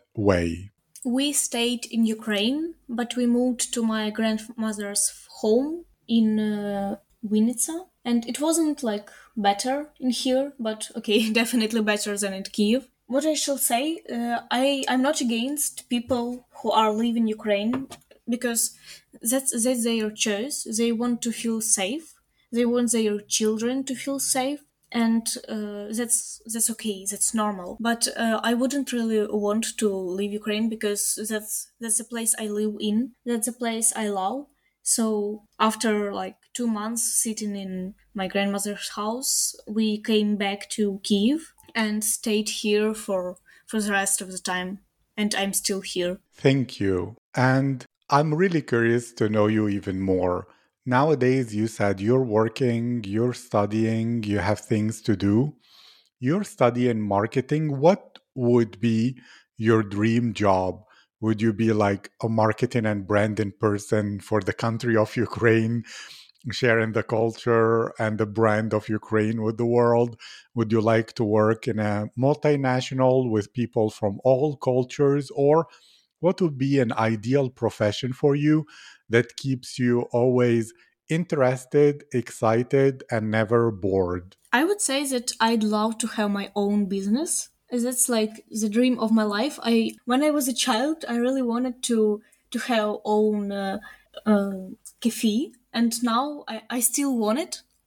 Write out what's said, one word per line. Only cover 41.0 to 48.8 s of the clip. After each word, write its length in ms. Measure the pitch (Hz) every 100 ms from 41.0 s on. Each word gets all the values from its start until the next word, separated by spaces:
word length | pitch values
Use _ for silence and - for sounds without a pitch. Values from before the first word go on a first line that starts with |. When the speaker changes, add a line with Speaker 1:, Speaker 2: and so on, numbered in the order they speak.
Speaker 2:
Kyiv 360 | - 202 220 311 - _ -
and 300 | 226 214 214
stayed 460 | 214 - 226 214 214
here 440 | - 214 208 214
for, 440 | 214 - 190 180 180 _ _ -
for 160 | 220
the 100 | 208
rest 300 | 196 196 -
of 100 | 185
the 60 | 185
time. 420 | - 180 185 196 _ _ _ -
And 160 | 208
I'm 200 | - 196
still 280 | 190 - 190
here. 380 | 190 180 175 185 _ -
Speaker 1:
Thank 440 | 139 135 120 -
you. 360 | 98 92 101 113 _ -
And 480 | 127 131 139 127 - _ -
I'm 240 | 143 156 151
really 260 | 190 165
curious 500 | - 117